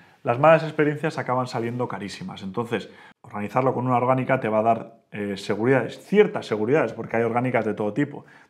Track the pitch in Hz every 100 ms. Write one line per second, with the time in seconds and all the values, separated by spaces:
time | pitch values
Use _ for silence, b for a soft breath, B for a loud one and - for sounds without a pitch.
0 | B B 131 120 156 160 151 151 151 147
1 | 160 135 127 127 127 123 117 123 120 98
2 | 101 - 92 92 98 98 113 107 - B
3 | B - - 104 104 131 135 120 127 123
4 | 127 131 127 131 110 107 113 113 - -
5 | _ 107 101 95 - 101 120 131 113 -
6 | - 202 202 113 - 107 107 151 117 113
7 | 110 117 117 120 127 117 107 101 104 110
8 | 139 - B B